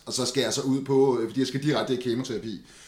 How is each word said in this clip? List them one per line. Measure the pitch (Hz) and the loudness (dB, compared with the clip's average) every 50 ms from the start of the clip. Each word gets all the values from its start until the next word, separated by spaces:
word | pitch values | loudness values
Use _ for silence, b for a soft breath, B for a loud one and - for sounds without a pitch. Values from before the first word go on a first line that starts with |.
| - | -12
Og | - 110 | -8 -4
så | 123 123 | -4 -2
skal | 113 - 135 123 | -2 0 0 0
jeg | 110 104 | 0 0
så | 139 | -2
ud | 131 135 131 135 131 | 0 0 0 0 0
på, | 135 139 135 135 135 123 117 | 2 4 6 6 6 4 2
øh, | 113 110 | 0 -2
fordi | - 131 | 0 0
jeg | 131 123 | -2 0
skal | - 139 143 | -2 -2 0
direkte | 151 139 110 107 107 131 | 0 0 0 0 0 -2
i | 123 - | -2 0
kemoterapi. | 123 113 123 131 - 117 101 98 113 101 87 - B B B B | -2 -2 -2 -2 -4 -6 -6 -6 -8 -10 -12 -14 B B B B